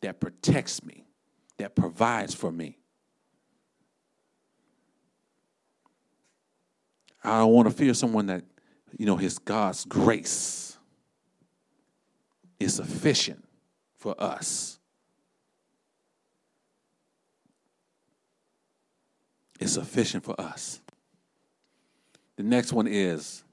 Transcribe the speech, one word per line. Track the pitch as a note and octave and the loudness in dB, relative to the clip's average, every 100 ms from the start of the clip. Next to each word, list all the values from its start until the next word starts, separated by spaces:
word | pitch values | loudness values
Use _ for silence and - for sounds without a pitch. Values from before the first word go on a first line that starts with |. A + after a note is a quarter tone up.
that | G2 F#2 | -8 -6
protects | - - - C3+ - - | -6 -2 2 2 2 -8
me, | - - - _ _ _ _ - | -12 -20 -20 _ _ _ _ -12
that | G2+ - | -6 0
provides | F2+ E2+ A#2 A#2 F#2+ | -2 2 0 2 -4
for | - F2 | -6 -6
me. | E2 D#2 - _ _ _ _ _ _ _ _ _ _ _ _ _ _ _ _ _ _ _ _ _ _ _ _ _ _ _ _ _ _ _ _ _ _ _ _ _ _ _ _ _ _ _ _ | -6 -10 -14 _ _ _ _ _ _ _ _ _ _ _ _ _ _ _ _ _ _ _ _ _ _ _ _ _ _ _ _ _ _ _ _ _ _ _ _ _ _ _ _ _ _ _ _
I | - A2+ | 0 4
don't | A2+ | 8
wanna | A#2 A2 | 8 8
fear | - C#3+ | 4 2
someone | A#2 B2 A2 G2+ | 2 0 0 -2
that, | F#2 - _ _ _ _ - | -4 -8 _ _ _ _ -4
you | |
know, | G#2+ F2+ | 0 2
his | F2 - | 0 -4
God's | - G#2+ G2+ - | -4 0 0 -2
grace | - - B2 A2+ - - - - - - _ _ _ _ _ _ _ _ _ _ _ _ _ _ _ _ _ _ | -4 2 2 2 -2 -6 -6 -8 -12 -18 _ _ _ _ _ _ _ _ _ _ _ _ _ _ _ _ _ _
is | F#2 | -2
sufficient | - - - D#3 C3 - - - _ _ _ _ _ | -2 -4 0 2 2 0 -6 -20 _ _ _ _ _
for | G#2+ - | -8 -4
us. | F#2+ - - - - - _ _ _ _ _ _ _ _ _ _ _ _ _ _ _ _ _ _ _ _ _ _ _ _ _ _ _ _ _ _ _ _ _ _ _ _ _ _ _ _ _ _ _ _ _ _ _ - | -4 -4 -6 -6 -8 -12 _ _ _ _ _ _ _ _ _ _ _ _ _ _ _ _ _ _ _ _ _ _ _ _ _ _ _ _ _ _ _ _ _ _ _ _ _ _ _ _ _ _ _ _ _ _ _ -8
It's | F#2 | -4
sufficient | - - - A2+ G2 | -2 -2 -2 -2 -2
for | - - | -8 -10
us. | G2+ - - - - _ _ _ _ _ _ _ _ _ _ _ _ _ _ - | -10 -10 -12 -12 -18 _ _ _ _ _ _ _ _ _ _ _ _ _ _ -6
The | |
next | G2+ B2 A#2 | 2 2 2
one | A#2+ A2 | 0 0
is | G#2 F#2+ D#2+ D2 - _ | 2 0 -2 -8 -16 _